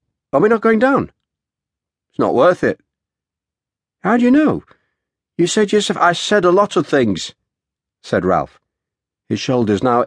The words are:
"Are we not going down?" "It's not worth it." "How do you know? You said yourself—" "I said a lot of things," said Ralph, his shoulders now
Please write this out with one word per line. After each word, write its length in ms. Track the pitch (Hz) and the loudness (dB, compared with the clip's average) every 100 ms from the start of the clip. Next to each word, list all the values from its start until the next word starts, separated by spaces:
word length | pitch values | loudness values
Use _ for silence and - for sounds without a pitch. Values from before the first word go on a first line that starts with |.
| _ _ - | _ _ -4
"Are 80 | 139 | 0
we 80 | 214 | 2
not 120 | 226 | 0
going 180 | 226 220 | 0 0
down?" 320 | 262 262 90 _ _ _ _ _ _ _ _ _ _ | 0 0 -4 _ _ _ _ _ _ _ _ _ _
"It's 100 | - | -4
not 160 | 107 98 | -2 2
worth 280 | 165 175 | 2 2
it." 180 | 120 85 _ _ _ _ _ _ _ _ _ _ _ _ | -2 -4 _ _ _ _ _ _ _ _ _ _ _ _
"How 160 | 180 240 | -2 0
do 60 | |
you 80 | 240 | 2
know? 320 | 277 302 78 - _ _ _ _ _ _ - | 2 2 -2 -8 _ _ _ _ _ _ -4
You 100 | 170 | -2
said 240 | 214 202 | 0 0
yourself—" 280 | 208 196 196 | 0 -2 0
"I 140 | 170 | 0
said 300 | 170 - 208 | 0 -2 0
a 80 | 180 | 2
lot 240 | 185 202 185 | 2 0 -2
of 100 | 147 | 0
things," 480 | 143 117 90 - _ _ _ _ _ _ _ | 0 0 -2 -8 _ _ _ _ _ _ _
said 240 | - 101 90 | -6 -4 0
Ralph, 340 | 85 69 _ _ _ _ _ _ _ - | -2 -4 _ _ _ _ _ _ _ -10
his 100 | 107 | -8
shoulders 420 | - 123 107 98 | -2 -2 0 0
now 240 | 127 120 | 0 0